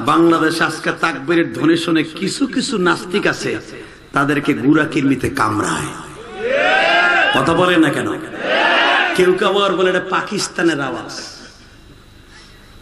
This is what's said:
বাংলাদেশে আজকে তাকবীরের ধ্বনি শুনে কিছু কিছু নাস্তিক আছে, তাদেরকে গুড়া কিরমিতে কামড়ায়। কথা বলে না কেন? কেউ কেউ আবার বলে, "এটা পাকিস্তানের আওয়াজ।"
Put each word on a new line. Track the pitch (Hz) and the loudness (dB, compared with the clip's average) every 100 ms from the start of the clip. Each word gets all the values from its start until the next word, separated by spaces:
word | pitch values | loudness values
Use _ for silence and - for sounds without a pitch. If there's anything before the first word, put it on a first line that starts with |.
| 117 | 0
বাংলাদেশে | 160 170 165 160 156 | 4 4 4 2 0
আজকে | 165 - 175 | -2 -2 -6
তাকবীরের | - 165 139 135 170 156 | -2 -4 -4 0 0 0
ধ্বনি | - - 165 | 0 2 2
শুনে | - 160 | 2 0
কিছু | 147 - 190 - 262 | -2 -4 -6 -2 -2
কিছু | 262 - 214 | -2 -2 0
নাস্তিক | 180 160 185 196 175 | 0 0 -2 -2 0
আছে, | 135 135 107 - 127 - - - | -2 -4 -6 -8 -16 -18 -20 -6
তাদেরকে | - 143 143 143 | -2 0 0 0
গুড়া | 143 127 156 147 | 0 4 4 2
কিরমিতে | 156 135 131 117 | 0 0 0 -2
কামড়ায়। | - 110 104 92 82 73 - - - - 381 466 554 719 762 - - - - - | -2 0 0 -2 -4 -6 -10 -14 -16 -14 -8 -2 0 2 2 2 2 2 2 2
কথা | 127 151 | 2 2
বলে | 170 180 175 | 2 4 4
না | 151 | 4
কেন? | 131 107 - - - - - - - - - - 180 | 2 -4 -6 -8 -8 -2 0 2 2 2 2 0 2
কেউ | 180 | 4
কেউ | 185 208 202 | 4 2 2
আবার | 196 175 | 2 2
বলে, | 185 | 2
"এটা | 180 180 | 2 0
পাকিস্তানের | 170 180 202 - - 170 147 | -4 -2 -4 -4 0 0 0
আওয়াজ।" | 135 113 107 - - - - - - - - - - - - - - - - - | -4 -6 -10 -12 -14 -16 -20 -20 -20 -20 -20 -20 -20 -20 -20 -20 -20 -20 -20 -10